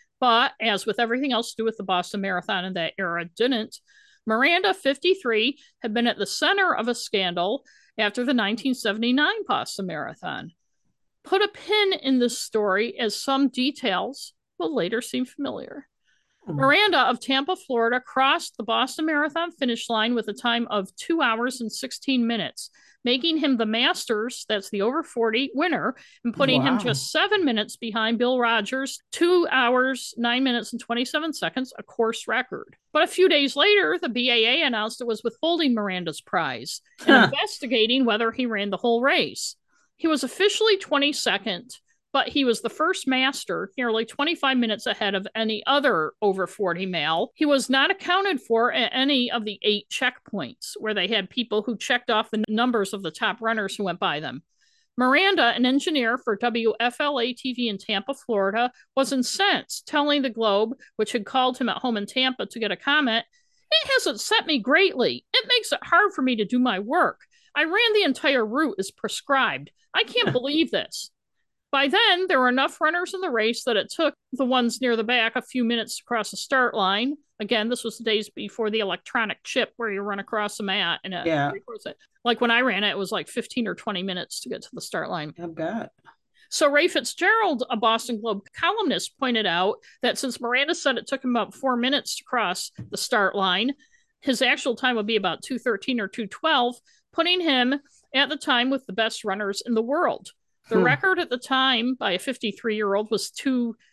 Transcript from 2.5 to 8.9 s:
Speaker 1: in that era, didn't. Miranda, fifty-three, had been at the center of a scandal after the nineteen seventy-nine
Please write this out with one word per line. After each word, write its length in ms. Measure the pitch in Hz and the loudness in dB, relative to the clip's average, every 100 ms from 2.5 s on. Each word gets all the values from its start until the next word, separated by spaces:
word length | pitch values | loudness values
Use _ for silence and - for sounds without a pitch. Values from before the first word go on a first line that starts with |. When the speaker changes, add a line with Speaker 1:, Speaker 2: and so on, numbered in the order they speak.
| 190 | -4
Speaker 1:
in 80 | 185 | -4
that 200 | 185 165 - | -4 -4 -4
era, 280 | 185 170 170 - | -4 -4 -6 0
didn't. 420 | 247 240 220 - _ _ _ _ - | 0 0 -4 -12 _ _ _ _ 0
Miranda, 460 | 220 277 349 381 | 2 4 4 2
fifty-three, 880 | 370 269 277 349 381 247 220 240 - _ _ | 2 0 2 2 2 2 0 0 -2 _ _
had 100 | 226 | -4
been 140 | 220 240 | 0 0
at 100 | - | 0
the 100 | 190 | -4
center 480 | - 302 403 370 | 0 2 2 2
of 140 | - 233 | 0 -2
a 60 | |
scandal 680 | 233 - 202 185 175 180 269 _ _ _ - | -4 -2 -2 0 0 -2 -2 _ _ _ -2
after 260 | 208 226 | -2 0
the 100 | 247 | 0
nineteen 400 | 254 202 233 269 | 2 0 -2 -2
seventy-nine 680 | 247 214 | -2 -2